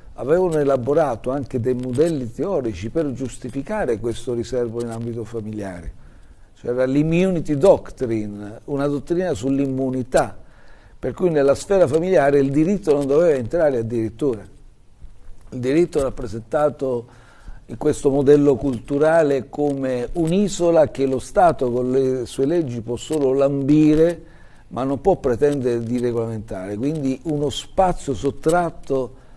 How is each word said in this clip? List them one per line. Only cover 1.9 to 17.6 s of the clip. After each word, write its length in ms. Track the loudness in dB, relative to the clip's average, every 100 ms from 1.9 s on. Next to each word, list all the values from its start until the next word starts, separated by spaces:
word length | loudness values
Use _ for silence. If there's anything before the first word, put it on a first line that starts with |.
| 0 0 0 -6
teorici 580 | -6 -4 -2 -4 -6 -6
per 220 | -4 -4
giustificare 880 | -4 -8 -8 -10 -8 -6 -4 -2 -2
questo 340 | -4 -6 -6
riservo 480 | -6 -4 -4 -4 -4
in 80 | -6
ambito 340 | -6 -8 -8
familiare. 720 | -8 -8 -8 -8 -8 -10 -12 -14 -18 -20 -20 -20 -20 -12 -4
Per 160 | -2 0
l'immunity 680 | 2 2 2 2 0 -2 2
doctrine, 1040 | 4 4 2 -8 -4 -2 -4 -8 -12 -14 -8
una 220 | -4 -2
dottrina 460 | -2 -2 -2 -2
sull'immunità, 1040 | -2 -2 0 -2 -2 -2 -4 0 0 0 -4 -18 -20 -20 -20 -20 -10
per 160 | -8
cui 160 | -2 0
nella 240 | 4 4
sfera 340 | 2 2 4 4
familiare 520 | 2 2 4 4 4
il 100 | 4
diritto 440 | 2 2 2 2
non 120 | 2 2
doveva 300 | 4 4 2
entrare 420 | 0 0 2 2
addirittura. 640 | -2 -2 -4 -2 -2 -2 -8 -20 -20 -20 -20 -20 -18 -16 -16 -16 -12
Il 80 | -6
diritto 420 | 0 2 2 0
rappresentato 1040 | -2 -4 -8 -10 -4 0 0 0 -4 -4 -6 -18 -20 -20 -18 -16